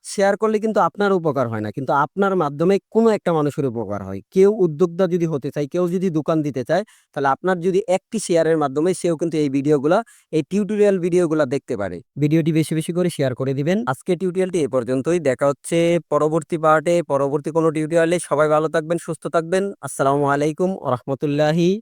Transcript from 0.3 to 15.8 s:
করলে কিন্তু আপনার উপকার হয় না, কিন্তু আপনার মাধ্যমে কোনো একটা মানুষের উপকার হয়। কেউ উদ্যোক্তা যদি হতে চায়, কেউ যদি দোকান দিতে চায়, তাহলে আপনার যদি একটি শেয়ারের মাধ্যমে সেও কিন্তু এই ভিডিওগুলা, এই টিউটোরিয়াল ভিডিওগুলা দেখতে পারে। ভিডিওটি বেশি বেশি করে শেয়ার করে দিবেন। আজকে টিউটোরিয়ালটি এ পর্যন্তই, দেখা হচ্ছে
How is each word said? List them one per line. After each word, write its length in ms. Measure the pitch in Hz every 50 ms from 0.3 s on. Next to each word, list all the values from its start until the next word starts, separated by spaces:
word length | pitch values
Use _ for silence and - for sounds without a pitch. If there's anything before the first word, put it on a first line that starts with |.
| 202 196
করলে 160 | 214 220 220 214 202
কিন্তু 160 | 226 208 208 185 170
আপনার 240 | _ - 208 202 196 185
উপকার 260 | 165 160 131 139 127 117
হয় 120 | 113 107 107
না, 40 | 107 101 -
কিন্তু 140 | 135 127 156 139 147
আপনার 280 | 151 _ 185 202 196 190 185
মাধ্যমে 340 | 160 143 143 143 165 180 196 190 _ _ -
কোনো 140 | 214 226 226 214 196
একটা 140 | _ 190 170 156
মানুষের 280 | 147 147 - - 143 135
উপকার 300 | 107 117 110 95 101 98 95 95
হয়। 120 | 98 98 95 _ _
কেউ 140 | 185 190 202 214 226 185
উদ্যোক্তা 400 | 170 151 143 185 175 170 170 190 180 170
যদি 140 | 180 165 165 160
হতে 160 | 139 - 143 -
চায়, 120 | 156 147 135 -
কেউ 100 | 175 180 175 175
যদি 140 | 190 175 196 156 160
দোকান 200 | 147 - 165 160 147 147
দিতে 140 | 123 131 123 -
চায়, 140 | 151 180 214 _ - _ _ _ _
তাহলে 160 | 151 139 139 135
আপনার 220 | - - 180 190 175 160
যদি 140 | 190 175 185 - - 180
একটি 220 | 185 _ _ - 220 -
শেয়ারের 320 | - 180 165 160 156 165 160 151
মাধ্যমে 280 | 139 131 147 156 185 180 -
সেও 160 | - 175 170 147
কিন্তু 140 | 175 170 147 160 151
এই 60 | 143 131
ভিডিওগুলা, 420 | 143 135 147 151 143 127 151 175 214 233 _ - _ _ _ - 160
এই 60 | 151 _
টিউটোরিয়াল 440 | - 202 214 180 214 202 208 202 196 185 165
ভিডিওগুলা 400 | 180 165 180 180 156 156 156 151 127 139
দেখতে 200 | 139 _ - 131 101
পারে। 160 | 101 95 87 85 - _ _ -
ভিডিওটি 300 | 143 151 151 165 160 165 160 160
বেশি 140 | 156 - 165 156
বেশি 120 | 156 - 170 170
করে 120 | 180 175 -
শেয়ার 180 | - 143 131 123 -
করে 120 | 135 131 139 131
দিবেন। 180 | 143 151 185 214 233 247
আজকে 200 | 135 - - - 185 156
টিউটোরিয়ালটি 400 | 190 185 165 185 185 190 180 185 151
এ 20 | 120 -
পর্যন্তই, 440 | 131 120 110 127 135 123 160 170 180 156 139
দেখা 160 | 127 - - 143
হচ্ছে 260 | 143 _ _ - 175 170